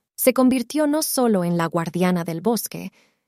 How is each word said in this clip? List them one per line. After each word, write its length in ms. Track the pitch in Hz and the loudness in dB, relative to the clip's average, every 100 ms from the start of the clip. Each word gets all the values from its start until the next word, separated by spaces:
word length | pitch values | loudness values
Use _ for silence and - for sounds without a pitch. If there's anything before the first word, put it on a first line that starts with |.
| _ - | _ -2
se 160 | - | 2
convirtió 540 | 247 254 262 247 294 294 | 4 4 2 -2 -2 0
no 160 | 302 | 0
solo 420 | 311 - 240 196 | -2 0 2 2
en 140 | 175 170 | 2 0
la 80 | 165 | 0
guardiana 580 | 170 165 170 180 180 | -2 -2 0 0 0
del 160 | 170 165 | -2 -4
bosque, 500 | 185 226 - 165 185 _ _ _ | -2 -2 -4 -10 -14 _ _ _